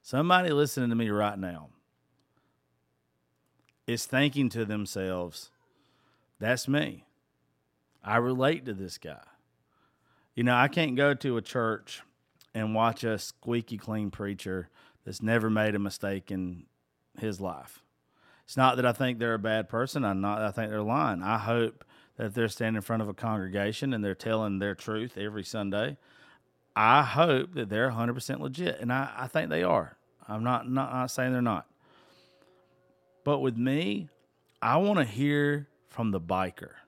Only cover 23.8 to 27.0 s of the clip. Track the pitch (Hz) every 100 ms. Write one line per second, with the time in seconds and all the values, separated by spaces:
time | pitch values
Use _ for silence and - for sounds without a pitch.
23.8 | 139 120 101 92 113 110 107 98 101 95
24.8 | - 110 123 - 104 107 92 113 101 101
25.8 | 110 143 _ - - - _ _ _ -
26.8 | 110 135